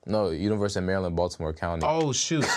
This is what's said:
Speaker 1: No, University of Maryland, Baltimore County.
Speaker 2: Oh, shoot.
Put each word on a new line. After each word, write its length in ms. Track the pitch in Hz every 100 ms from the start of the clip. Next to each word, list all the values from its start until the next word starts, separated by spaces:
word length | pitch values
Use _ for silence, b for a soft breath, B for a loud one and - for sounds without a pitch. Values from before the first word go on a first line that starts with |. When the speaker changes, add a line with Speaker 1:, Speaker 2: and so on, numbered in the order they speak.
| -
Speaker 1:
No, 240 | 107 98
University 500 | 80 101 107 101 98
of 60 | 92
Maryland, 300 | 95 92 85
Baltimore 360 | 87 - 80
County. 280 | 78 87 85
Speaker 2:
Oh, 280 | 151 160 156
shoot. 320 | 127 - 160 123